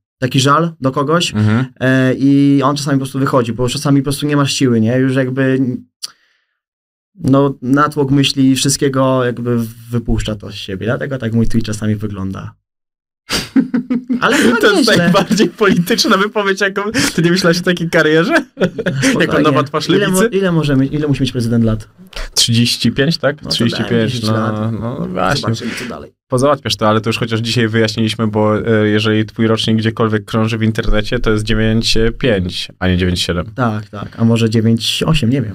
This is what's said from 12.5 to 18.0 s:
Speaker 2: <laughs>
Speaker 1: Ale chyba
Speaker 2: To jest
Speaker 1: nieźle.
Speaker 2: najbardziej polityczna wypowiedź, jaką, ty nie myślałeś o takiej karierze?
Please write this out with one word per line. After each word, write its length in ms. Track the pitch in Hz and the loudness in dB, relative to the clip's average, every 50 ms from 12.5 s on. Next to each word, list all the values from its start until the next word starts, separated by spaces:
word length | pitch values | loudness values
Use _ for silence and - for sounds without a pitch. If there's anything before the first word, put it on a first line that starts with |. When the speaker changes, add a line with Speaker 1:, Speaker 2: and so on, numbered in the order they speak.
| - _ _ _ _ _ _ _ _ _ _ _ _ _ _ - | -16 _ _ _ _ _ _ _ _ _ _ _ _ _ _ -8
Speaker 2:
<laughs> 920 | - - - - - 262 - - - 233 - - 247 240 - - 247 - | -6 -6 -6 0 0 0 0 0 -2 -6 -4 -4 -4 -6 -4 -4 -4 -2
Speaker 1:
Ale 160 | - 202 262 | 0 0 2
chyba 200 | 311 214 226 - | 2 4 2 2
Speaker 2:
To 100 | 453 415 | 4 2
jest 100 | 427 403 349 | 2 2 4
Speaker 1:
nieźle. 180 | - 220 196 | 2 4 4
Speaker 2:
najbardziej 520 | 175 175 185 175 196 190 - 214 190 220 175 | 4 4 4 4 2 2 2 2 2 2 0
polityczna 680 | - - 208 190 180 180 170 - 233 185 - 277 202 | 0 0 2 2 2 2 2 0 0 0 2 2 2
wypowiedź, 440 | 190 202 214 - 220 202 196 190 190 | 2 0 0 -2 -2 -2 -2 -2 0
jaką, 220 | 202 196 196 202 202 208 - - - - - | -2 -2 -2 -4 -4 -2 -2 -2 -2 -2 0
ty 80 | 180 | 0
nie 80 | 160 170 | 2 2
myślałeś 280 | 175 180 180 170 170 175 | 2 2 2 2 0 2
o 40 | |
takiej 280 | 175 180 175 175 170 165 | 0 -2 -2 -2 -2 0
karierze? 440 | - 165 | 0 2